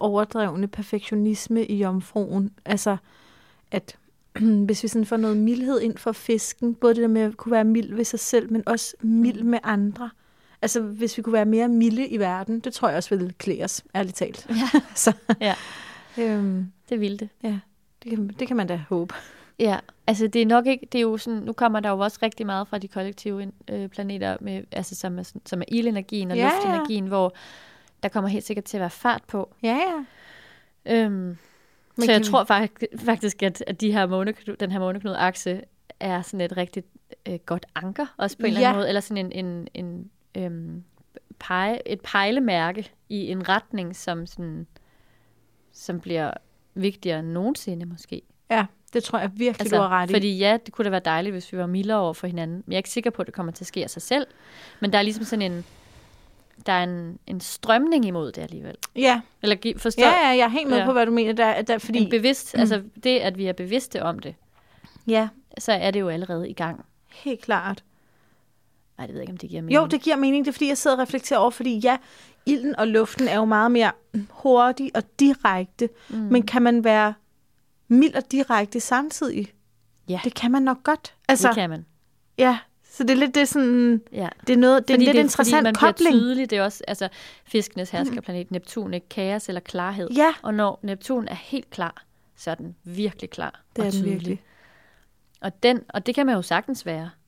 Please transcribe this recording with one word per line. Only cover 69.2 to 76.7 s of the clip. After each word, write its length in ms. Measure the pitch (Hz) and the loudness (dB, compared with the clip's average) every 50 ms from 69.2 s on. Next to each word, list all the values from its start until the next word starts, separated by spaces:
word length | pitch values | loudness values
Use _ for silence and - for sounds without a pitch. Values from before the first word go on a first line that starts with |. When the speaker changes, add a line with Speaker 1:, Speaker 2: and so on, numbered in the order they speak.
Speaker 2:
jeg 20 | |
ikke, 100 | 131 135 | -12 -12
om 40 | 185 | -12
det 140 | 175 - - | -14 -14 -12
giver 120 | 170 165 | -10 -8
mening. 140 | 165 160 254 | -2 2 4
Speaker 1:
Jo, 100 | 302 320 | 4 4
det 140 | - - 277 | 2 0 -2
giver 140 | - 311 311 | 0 0 0
mening. 280 | 269 269 269 277 285 269 | 2 2 2 2 2 0
Det 60 | 285 | -2
er, 20 | |
fordi 160 | - - 302 277 | -2 -2 0 0
jeg 100 | 277 - | 0 0
sidder 180 | - 311 262 | 2 2 2
og 60 | 254 | 2
reflekterer 360 | 254 254 - 269 - - 285 220 | 0 -2 -4 -6 -2 0 2 2
over, 100 | 196 247 | 2 2
fordi 280 | 233 - 240 254 233 214 | 0 -2 -4 -2 -2 2
ja, 180 | 220 247 262 254 - - - - - - _ _ - | 2 2 2 2 -2 -14 -20 -20 -20 -20 _ _ -2
ilden 300 | - 294 254 240 294 294 - | 0 0 0 0 -2 -2 0
og 100 | 220 226 | 0 2
luften 400 | 214 220 220 - - - 262 240 | 2 2 2 2 0 -2 0 2
er 80 | - | 2
jo 80 | 208 220 | 2 2
meget 260 | 220 220 214 220 240 | 4 4 4 4 4
mere 200 | 247 240 226 196 - - _ _ - 214 202 - | 4 4 4 2 0 -2 _ _ -6 -6 -6 -8
hurtig 600 | - - - 277 247 240 240 247 254 - 269 262 - | -10 -2 4 6 6 6 6 4 2 -2 -6 -4 -4
og 80 | 233 214 - _ - | -4 -4 -2 _ 6
direkte. 680 | 277 277 269 - - 214 185 185 185 - _ - 233 226 - - - - | 6 6 6 6 2 2 2 2 -2 -4 _ -4 -4 -4 -4 -8 -16 -10
Speaker 2:
Mm. 80 | 208 | -6
Speaker 1:
Men 260 | 220 214 202 247 247 208 | -4 0 4 4 4 4
kan 160 | 214 - 247 | 4 2 4
man 220 | 240 240 | 4 6